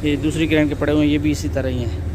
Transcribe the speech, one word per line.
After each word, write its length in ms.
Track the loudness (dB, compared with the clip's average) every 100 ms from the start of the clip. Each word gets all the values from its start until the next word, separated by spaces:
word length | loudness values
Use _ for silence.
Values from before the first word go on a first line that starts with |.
ये 120 | 0 0
दूसरी 300 | -2 -2 2
क्रेन 220 | 2 2
के 60 |
पड़े 180 | 0 0
हुए 120 | 2
हैं, 80 | 4
ये 60 | 2
भी 120 | 0
इसी 180 | -2 -2
तरह 200 | -2 -2
ही 140 | -2
हैं। 300 | -4 -4 -4